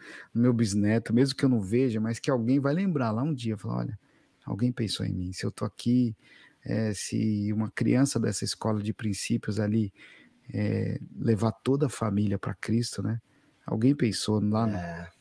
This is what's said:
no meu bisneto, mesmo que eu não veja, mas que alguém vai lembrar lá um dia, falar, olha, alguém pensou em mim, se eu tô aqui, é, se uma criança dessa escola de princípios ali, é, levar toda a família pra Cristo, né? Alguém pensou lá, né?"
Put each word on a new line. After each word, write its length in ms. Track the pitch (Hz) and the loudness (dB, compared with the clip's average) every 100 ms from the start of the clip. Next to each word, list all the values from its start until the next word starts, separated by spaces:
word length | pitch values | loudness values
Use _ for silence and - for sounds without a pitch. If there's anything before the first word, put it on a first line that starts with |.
| - - - | -18 -20 -6
no 80 | 117 | 2
meu 100 | 123 | 4
bisneto, 600 | 117 110 101 104 110 110 | 4 2 2 4 2 4
mesmo 220 | 113 135 - | 4 4 2
que 80 | |
eu 40 | 139 | 2
não 120 | 120 | 2
veja, 400 | 95 117 131 110 | 2 2 2 0
mas 180 | 110 113 | -2 -2
que 120 | - | 0
alguém 300 | 127 113 139 | 0 2 2
vai 140 | 135 | 2
lembrar 360 | 156 196 147 117 | 0 0 0 0
lá 120 | 110 | 0
um 120 | 147 | 0
dia, 220 | 135 117 104 | -2 -4 -4
falar, 200 | - 117 | -4 -4
olha, 200 | - 107 _ _ _ _ | -4 -8 _ _ _ _
alguém 280 | - 104 123 | -8 -2 -2
pensou 320 | 120 107 - 110 | -2 -4 -4 -4
em 60 | |
mim, 180 | 95 90 | -4 -6
se 120 | 92 101 | -6 -6
eu 40 | |
tô 140 | - | -6
aqui, 520 | 110 - 120 123 120 110 _ - - _ | -8 -4 0 2 2 -2 _ -20 -20 _
é, 280 | 120 113 110 | -4 -2 -2
se 560 | 101 - 110 110 104 104 | -4 -4 0 0 0 0
uma 160 | 107 107 | -2 -2
criança 500 | - 117 120 139 123 | 0 2 4 4 2
dessa 240 | 110 101 | -2 -2
escola 380 | 95 - 110 107 | -4 -4 -2 -2
de 100 | 104 | -2
princípios 640 | - 110 98 - 117 - 104 | -4 -4 -4 -2 -2 -2 -2
ali, 320 | 104 110 101 - - - - _ - | 0 0 0 -6 -20 -20 -20 _ -8
é, 480 | 107 104 104 107 - - - | -4 0 0 -2 -4 -8 -2
levar 360 | - 104 113 | 2 2 2
toda 340 | - - 139 139 | 0 0 0 0
a 20 | |
família 500 | - 110 101 104 98 | -2 0 2 0 0
pra 160 | - | -4
Cristo, 480 | 104 - 113 120 - | -6 -2 0 0 -4
né? 180 | 110 117 - _ _ _ - | -4 -4 -8 _ _ _ -6
Alguém 280 | 110 123 | 2 2
pensou 460 | 143 113 95 - 107 | 4 0 0 0 0
lá, 240 | 104 107 113 | 2 2 0
né?" 420 | 90 87 85 87 _ | -2 -6 -10 -14 _